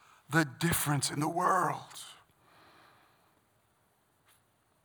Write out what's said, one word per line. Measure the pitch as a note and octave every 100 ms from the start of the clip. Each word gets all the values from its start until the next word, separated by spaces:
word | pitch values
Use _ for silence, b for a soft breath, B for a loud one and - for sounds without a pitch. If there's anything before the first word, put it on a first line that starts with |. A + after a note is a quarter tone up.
| b b -
the | D3 D3+ A#2
difference | E3+ - - D3 -
in | D#3
the | D#3
world. | E3+ F3+ F#3 D#3 - - - - - _ _ b b b b b b b b b _ _ _ _ _ _ _ _ _ _ _ _ _ _ _